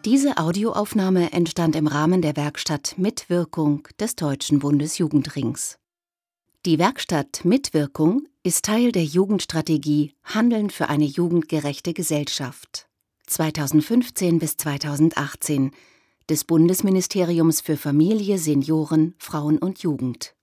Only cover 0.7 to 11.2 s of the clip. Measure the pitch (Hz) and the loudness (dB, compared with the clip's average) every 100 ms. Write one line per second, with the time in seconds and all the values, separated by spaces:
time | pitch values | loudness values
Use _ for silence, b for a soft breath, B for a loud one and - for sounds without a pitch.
0.7 | - 208 208 190 185 175 - 165 180 165 | -2 -2 0 2 2 2 0 -2 0 0
1.7 | 156 151 143 156 185 160 151 147 - - | 2 0 2 2 2 0 -2 -4 -6 -6
2.7 | 147 - - 190 220 - 175 170 - 151 | -6 -6 -2 -4 -4 -4 -2 -2 0 0
3.7 | 147 - - 220 - 151 135 - 143 143 | 0 -4 -8 -8 -4 -4 -4 0 0 2
4.7 | 147 151 - 160 147 139 - 120 135 - | 0 0 -2 0 0 -2 -4 -4 -4 -10
5.7 | - _ _ _ _ _ _ _ _ 185 | -12 _ _ _ _ _ _ _ _ 0
6.7 | 156 185 - - 160 139 - 170 262 277 | 2 2 0 -2 -2 -2 -4 0 0 0
7.7 | 156 143 - 160 240 294 _ 180 - - | -2 -2 2 2 2 -4 _ -4 -2 -2
8.7 | 220 240 190 156 170 196 202 - 165 156 | 2 2 2 0 0 2 0 -2 -4 0
9.7 | 156 143 147 147 _ - 214 240 226 208 | 0 2 0 0 _ -6 0 2 2 -2
10.7 | - 156 147 147 143 | -2 -2 0 0 0